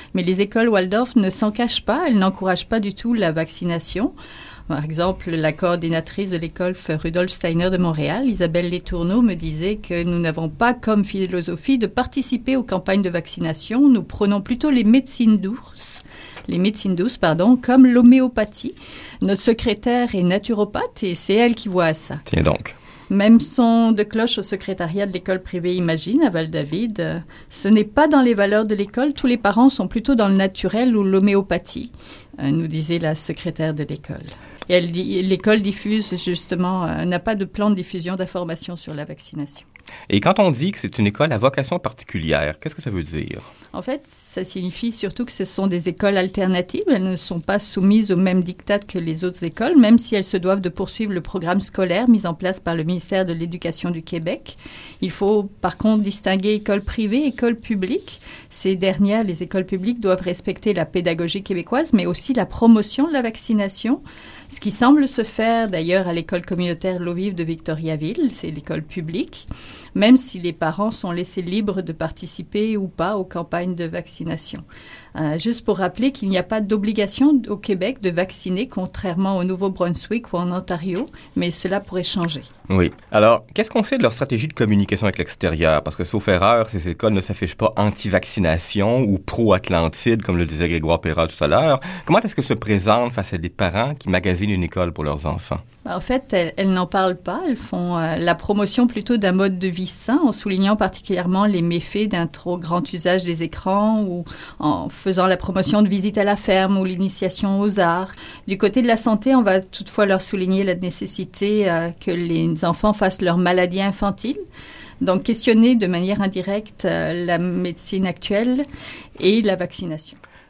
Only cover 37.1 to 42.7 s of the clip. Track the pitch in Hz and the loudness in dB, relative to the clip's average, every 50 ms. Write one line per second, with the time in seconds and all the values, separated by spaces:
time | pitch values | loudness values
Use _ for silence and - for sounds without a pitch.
37.1 | 180 175 - 226 220 196 190 196 - 208 208 214 208 185 175 - - 180 165 180 | -2 -2 -2 -2 -2 -2 -4 -6 -4 0 2 2 2 0 -2 -6 -8 -8 -6 -6
38.1 | 190 185 185 180 - 185 175 165 160 160 - - 175 165 - - 156 147 151 156 | -4 -4 -4 -4 -4 -6 -6 -6 -6 -8 -8 -12 -12 -12 -12 -12 -10 -10 -10 -10
39.1 | 147 - - - - 156 143 143 - - - _ _ - _ - - - - - | -12 -16 -16 -12 -10 -10 -10 -10 -12 -20 -20 _ _ -20 _ -20 -20 -20 -6 0
40.1 | 98 104 101 165 196 220 202 180 135 113 151 196 196 - - 95 - - 107 101 | 0 2 2 2 4 4 4 2 2 0 -2 -4 -4 -4 -8 -6 -2 0 0 0
41.1 | 101 - 143 160 131 104 117 139 135 143 135 - 170 175 - - - - - - | 2 2 0 0 2 2 2 2 2 0 -2 -2 -4 -4 -4 -6 -8 -8 -14 -8
42.1 | - 90 80 - - 71 76 76 76 - - 156 | -6 -4 0 2 2 2 2 0 -4 -6 -10 -12